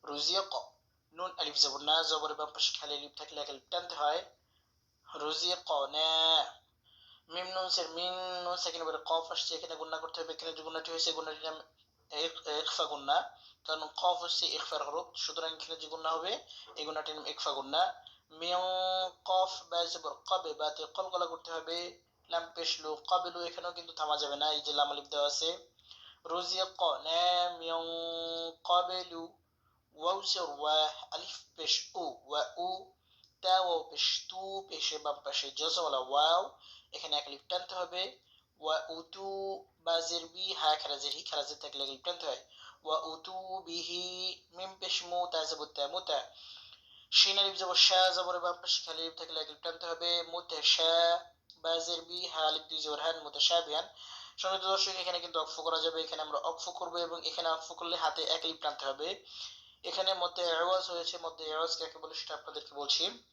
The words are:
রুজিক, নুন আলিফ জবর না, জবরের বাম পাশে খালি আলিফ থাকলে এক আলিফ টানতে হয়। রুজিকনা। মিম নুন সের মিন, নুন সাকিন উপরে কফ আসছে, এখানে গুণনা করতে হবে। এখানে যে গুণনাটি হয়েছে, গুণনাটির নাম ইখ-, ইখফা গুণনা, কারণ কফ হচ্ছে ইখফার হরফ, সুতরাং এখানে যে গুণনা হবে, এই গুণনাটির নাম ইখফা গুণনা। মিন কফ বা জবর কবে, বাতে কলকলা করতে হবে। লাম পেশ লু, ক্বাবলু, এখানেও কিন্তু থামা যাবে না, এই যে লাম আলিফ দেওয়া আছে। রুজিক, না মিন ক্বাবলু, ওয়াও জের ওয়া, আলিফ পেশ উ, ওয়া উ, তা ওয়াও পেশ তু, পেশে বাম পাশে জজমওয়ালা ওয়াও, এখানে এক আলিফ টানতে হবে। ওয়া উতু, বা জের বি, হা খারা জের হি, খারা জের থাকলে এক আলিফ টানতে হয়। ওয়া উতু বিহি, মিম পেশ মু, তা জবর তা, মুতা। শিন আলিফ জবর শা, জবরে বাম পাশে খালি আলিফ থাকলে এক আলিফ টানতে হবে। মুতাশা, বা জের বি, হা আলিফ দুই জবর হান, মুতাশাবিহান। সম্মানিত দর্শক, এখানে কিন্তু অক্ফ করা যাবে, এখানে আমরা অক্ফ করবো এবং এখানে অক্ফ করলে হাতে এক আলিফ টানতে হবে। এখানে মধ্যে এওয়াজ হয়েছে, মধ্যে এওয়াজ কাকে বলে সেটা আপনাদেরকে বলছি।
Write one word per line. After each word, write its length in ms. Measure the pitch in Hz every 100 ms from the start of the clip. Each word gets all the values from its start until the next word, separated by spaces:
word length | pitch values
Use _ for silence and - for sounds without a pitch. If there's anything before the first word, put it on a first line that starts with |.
রুজিক, 460 | - 294 - - - - - _ _ _ _
নুন 160 | 160 180 -
আলিফ 180 | 151 147
জবর 240 | 143 135
না, 160 | 147 160
জবরের 340 | 160 156 151 151
বাম 140 | 151
পাশে 160 | - - -
খালি 160 | 151
আলিফ 180 | 147 143 -
থাকলে 200 | 151 147
এক 80 | 135
আলিফ 160 | 135 _
টানতে 240 | 185 -
হয়। 260 | 170 147 160 - _ _ _ _ _ _ _ -
রুজিকনা। 960 | 156 151 160 180 180 - 151 139 147 160 160 165 160 - - _ _ _ _ - - _
মিম 200 | 170 185
নুন 140 | 190 185
সের 200 | 180 160
মিন, 260 | 165 180 185 185 180
নুন 120 | 175 180
সাকিন 260 | 180 165
উপরে 180 | 160 160
কফ 220 | - 165 165
আসছে, 200 | 170 -
এখানে 200 | 160 165 160
গুণনা 220 | 160 160
করতে 180 | 165 170
হবে। 120 | 165
এখানে 200 | 156 165
যে 100 | 160
গুণনাটি 260 | 156 160 165
হয়েছে, 200 | 165 170
গুণনাটির 320 | 160 160 156 160
নাম 100 | 156 - _ _ _ _
ইখ-, 320 | 147 165 160 - 151
ইখফা 220 | 156 -
গুণনা, 340 | 151 147 139 156 - - - - -
কারণ 160 | 160 151 -
কফ 160 | 180 180
হচ্ছে 200 | 175 - 160
ইখফার 360 | 151 - 151 143
হরফ, 200 | 151 170 -
সুতরাং 340 | - 160 160 160
এখানে 200 | - 165
যে 40 | 156
গুণনা 240 | 160 160
হবে, 220 | 165 170 226 - - - -
এই 80 | 151
গুণনাটির 280 | 156 151 156
নাম 100 | 139
ইখফা 260 | 143 156 139
গুণনা। 240 | 135 151 185 - - - _
মিন 320 | 156 170 180 185 185 185 185 185 -
কফ 280 | - 185 185 - -
বা 100 | 170
জবর 280 | 170 - 151 139 -
কবে, 240 | - 160 151
বাতে 220 | 151 151 151 -
কলকলা 300 | 185 180 170
করতে 240 | 165 - 165
হবে। 220 | 165 170 175 - _ _ _
লাম 120 | 170 165 -
পেশ 140 | 165 -
লু, 80 | 156 151 -
ক্বাবলু, 300 | 180 180 175 170
এখানেও 240 | 170 175 175
কিন্তু 140 | 165 160
থামা 180 | 151 147
যাবে 140 | 147 143
না, 40 | 151 151
এই 60 | 151
যে 60 | 147
লাম 100 | 143
আলিফ 140 | 147 143
দেওয়া 140 | 147 143
আছে। 180 | 143 160 180 - _ - - - - -
রুজিক, 520 | 170 180 190 190 - 175 135 156
না 160 | 165 180 180 180 175
মিন 240 | 165 165 165 165 165 165 165 165 165 165 -
ক্বাবলু, 560 | 175 180 185 180 165 165 - _ _ _ _ _ 151
ওয়াও 180 | 165 190 -
জের 160 | 190 165 143
ওয়া, 180 | 151 156 151 - -
আলিফ 220 | - - - - -
পেশ 180 | 151 - - 185
উ, 20 | 165 127 131
ওয়া 140 | 147 - - 180
উ, 20 | - - _ _ _ - _
তা 120 | 185 185 185
ওয়াও 140 | 165 160
পেশ 160 | 147 - - -
তু, 140 | 185 190 190 190
পেশে 280 | 160 160 151
বাম 120 | 147 147
পাশে 220 | 139 139 139 135
জজমওয়ালা 420 | 160 165 160 139 127
ওয়াও, 320 | 143 151 175 196 - - - _ -
এখানে 180 | 165 151
এক 60 | 143
আলিফ 140 | 139 -
টানতে 240 | 180 180 185
হবে। 220 | 180 175 190 - _ - _ _
ওয়া 140 | 156 156 - 160
উতু, 300 | 165 190 196 196 196 190 - _
বা 120 | 165 170 165
জের 160 | 170 165
বি, 120 | 175 190 175
হা 120 | 156 151
খারা 160 | 147 143
জের 120 | 143 143
হি, 60 | -
খারা 120 | 156 143
জের 100 | 151
থাকলে 160 | 147 139
এক 60 | 139
আলিফ 120 | 135 175
টানতে 180 | 175 165
হয়। 120 | 123 - - - -
ওয়া 120 | 156 156 156
উতু 240 | 160 160 185 190 185 165
বিহি, 400 | 170 165 175 180 180 185 185 _ 175
মিম 160 | 190 190
পেশ 160 | 185 - 180
মু, 80 | 175 175
তা 80 | 165 160
জবর 200 | 160 151 -
তা, 80 | 143
মুতা। 280 | 170 - 143 - - - - - - - - - -
শিন 180 | - 196
আলিফ 140 | 196 190
জবর 180 | 185 180 -
শা, 140 | 190 185 180
জবরে 240 | 180 180
বাম 120 | 175 170
পাশে 160 | - -
খালি 160 | - 160
আলিফ 120 | 165 160
থাকলে 180 | 165 160
এক 60 | 151
আলিফ 100 | 151
টানতে 220 | 170 165 170
হবে। 200 | 165 170 175 165
মুতাশা, 600 | 170 175 156 151 - 165 165 170 170 - _ _ -
বা 100 | 165 165 170
জের 140 | 170 165
বি, 100 | 175 175
হা 100 | 160 156
আলিফ 140 | 160 -
দুই 100 | 160
জবর 160 | 151 147
হান, 120 | 156 160
মুতাশাবিহান। 600 | 151 143 - 170 160 151 - - - - - -
সম্মানিত 240 | 190 190 190
দর্শক, 220 | 190 202 185
এখানে 160 | 180 175
কিন্তু 140 | 175 165
অক্ফ 120 | 156 - 165
করা 120 | 160
যাবে, 140 | 160 160
এখানে 180 | 160 156 151
আমরা 120 | 151 -
অক্ফ 140 | 165 - -
করবো 180 | 175 170 170
এবং 120 | 170 156
এখানে 200 | 151 165 160
অক্ফ 120 | - 170
করলে 160 | 170 170
হাতে 200 | 156 156 143
এক 80 | 160 165
আলিফ 120 | 160
টানতে 200 | 151 147 139
হবে। 180 | 139 160 196 - - - - - - -
এখানে 220 | 175 190 190
মধ্যে 200 | 175 - 175 165
এওয়াজ 220 | 175 185 185
হয়েছে, 220 | 175 170 175 165
মধ্যে 180 | 165 156
এওয়াজ 180 | 156 165 -
কাকে 200 | 165 165
বলে 120 | 160 156
সেটা 120 | - 151
আপনাদেরকে 340 | - 156 - 143
বলছি। 240 | 143 - 175 240 _